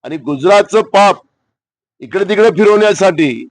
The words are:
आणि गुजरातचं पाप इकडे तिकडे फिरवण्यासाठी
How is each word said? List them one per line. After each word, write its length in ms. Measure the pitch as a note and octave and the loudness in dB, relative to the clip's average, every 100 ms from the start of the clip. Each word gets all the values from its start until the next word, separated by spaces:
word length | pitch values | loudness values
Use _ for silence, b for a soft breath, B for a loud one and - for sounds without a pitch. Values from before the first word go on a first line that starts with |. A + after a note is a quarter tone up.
आणि 140 | A#2+ D#3 | -12 -12
गुजरातचं 640 | C3+ C#3 E3+ G3+ - G#3+ | -8 -2 2 2 2 -2
पाप 340 | - G3 G3+ - _ _ _ _ _ _ _ _ | 0 2 2 0 _ _ _ _ _ _ _ _
इकडे 240 | C3 F#3 | -10 -6
तिकडे 260 | G3 G#3 A3 | -2 0 0
फिरवण्यासाठी 960 | E3+ G#3 G#3 G#3 F#3 F#3+ E3 D3 A#2 B2 | 2 0 2 0 0 -2 0 -4 -4 -14